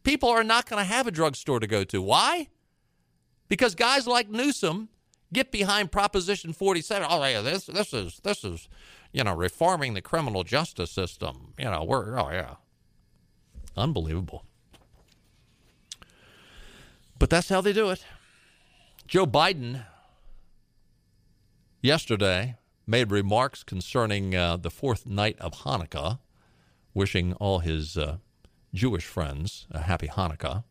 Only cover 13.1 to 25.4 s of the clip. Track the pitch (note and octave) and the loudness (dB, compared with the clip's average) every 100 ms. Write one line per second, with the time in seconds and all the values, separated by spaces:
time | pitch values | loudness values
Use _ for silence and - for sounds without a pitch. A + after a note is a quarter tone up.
13.1 | _ _ _ _ - - - C3+ A#2 D#2+ | _ _ _ _ -18 -12 -4 -2 -2 -2
14.1 | E2 - - - _ _ - _ _ _ | -4 -6 -12 -18 _ _ -20 _ _ _
15.1 | _ _ _ _ _ _ _ _ - - | _ _ _ _ _ _ _ _ -20 -20
16.1 | _ - - - - - - - _ _ | _ -20 -20 -20 -20 -20 -20 -20 _ _
17.1 | - D3+ E3 - F#3+ G3 G3+ G#3 F#3 - | 0 4 4 4 2 4 2 0 -2 -8
18.1 | - _ _ _ _ _ _ _ - - | -20 _ _ _ _ _ _ _ -20 0
19.1 | F3+ F3 C#3+ F3 E3+ A#2+ C3 A2 - _ | 2 4 4 2 0 -6 -10 -12 -20 _
20.1 | _ - - - _ _ _ _ _ _ | _ -20 -20 -20 _ _ _ _ _ _
21.1 | _ _ _ _ _ _ _ B2+ D3+ - | _ _ _ _ _ _ _ 2 2 2
22.1 | G#2+ G2 F2+ A#2+ A#2+ _ _ - A#2 A2+ | 2 4 2 -2 -8 _ _ 0 2 4
23.1 | G2+ G2 G#2+ C3+ - - F#2 - B2+ A2+ | 2 2 2 2 -4 -10 -8 -2 0 0
24.1 | G2+ F#2+ F#2 F2 F2 E2+ - C#3 G#2+ - | 0 0 0 0 0 -4 -4 -2 -2 -2
25.1 | G2+ G#2+ - | -2 -2 -2